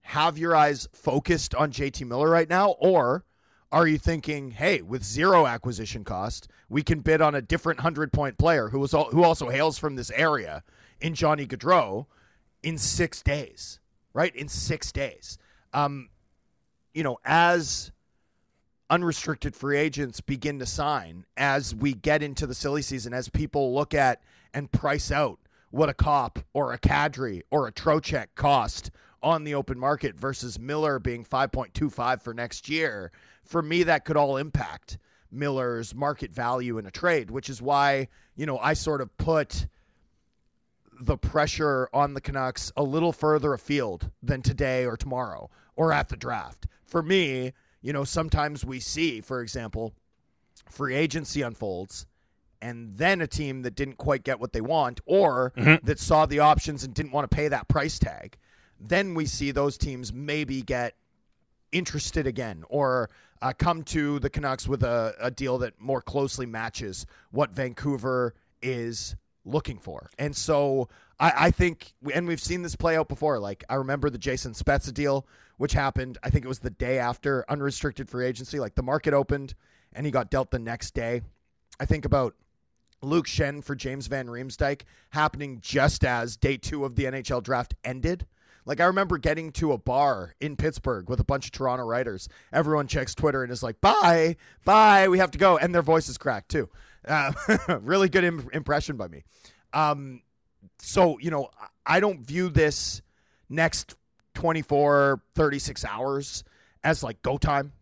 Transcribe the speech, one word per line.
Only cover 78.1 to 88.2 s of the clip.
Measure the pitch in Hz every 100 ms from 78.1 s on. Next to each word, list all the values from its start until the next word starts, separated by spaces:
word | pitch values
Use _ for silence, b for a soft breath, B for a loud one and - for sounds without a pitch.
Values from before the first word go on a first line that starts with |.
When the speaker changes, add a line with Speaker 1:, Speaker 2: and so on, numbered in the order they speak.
| 123 127
Speaker 1:
agency. | 117 131 147
Like, | 113 -
the |
market | 127 147 156
opened | 143 135 143 135 - b b b
and | - 147
he |
got | 131 110
dealt | 135 131
the | 127
next | 113 117 -
day. | - 117 120 - _ _ _ _ -
I |
think | 139 156
about | 143 143 123 - _ _ _ _ _ _
Luke | 135 165 147
Schenn | - 143 143
for | 139
James | 139 135 135 135
Van | 139 123
Riemsdyk | 117 131 - 143 143 - b b
happening | 156 156 139 143 123
just | - 139 143 -
as | 131 120 117 110
day | 135 135
two | - 151
of | 139
the | 123 131
N |
H | 135 123
L | 127
draft | 113 127 123 -
ended. | - 131 156 180